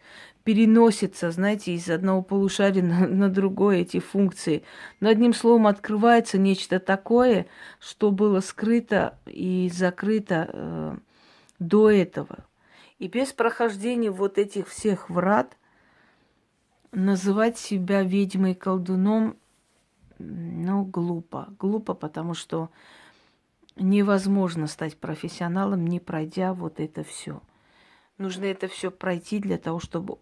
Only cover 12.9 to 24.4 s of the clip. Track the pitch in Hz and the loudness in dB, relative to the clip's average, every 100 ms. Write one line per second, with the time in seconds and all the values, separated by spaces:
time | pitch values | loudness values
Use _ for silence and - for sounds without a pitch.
12.9 | - 185 233 269 - 233 233 233 196 226 | -12 -8 -4 -4 -2 -2 0 -2 -2 -4
13.9 | 240 220 185 196 202 202 202 180 - 214 | -2 -2 -2 -2 0 -2 -2 -8 -4 -2
14.9 | 185 - 175 180 214 254 _ _ _ _ | -2 -2 -2 2 2 2 _ _ _ _
15.9 | _ _ _ _ _ _ _ _ _ _ | _ _ _ _ _ _ _ _ _ _
16.9 | 185 190 190 196 202 226 233 - 196 180 | -2 0 0 0 0 0 -2 -6 -4 0
17.9 | 202 190 196 196 190 190 185 190 190 180 | 0 2 0 0 0 0 0 -4 -4 -2
18.9 | 185 196 220 220 - _ _ _ _ _ | 0 2 2 0 -4 _ _ _ _ _
19.9 | _ _ - 80 170 165 170 175 196 190 | _ _ -20 -14 -12 -10 -8 -4 -2 -4
20.9 | 180 175 165 165 135 135 202 190 214 214 | -4 -4 -6 -8 -12 -12 -6 -4 -4 -6
21.9 | - 156 156 170 165 - 165 160 _ - | -8 -8 -8 -8 -10 -8 -8 -8 _ -20
22.9 | - - _ _ _ _ _ _ - 190 | -20 -20 _ _ _ _ _ _ -4 2
23.9 | 202 202 196 196 196 | 2 4 2 2 0